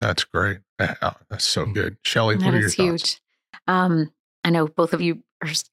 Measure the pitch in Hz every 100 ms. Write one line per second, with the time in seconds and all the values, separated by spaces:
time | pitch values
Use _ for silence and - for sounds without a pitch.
0 | 107 90 - 87 98 98 _ - 95 -
1 | 90 - _ 107 - - 78 101 90 -
2 | - 117 113 107 185 123 107 - 185 170
3 | - - _ _ _ - - 185 185 165
4 | 156 - _ _ 170 170 156 170 170 175
5 | 170 165 - _ 156 160 -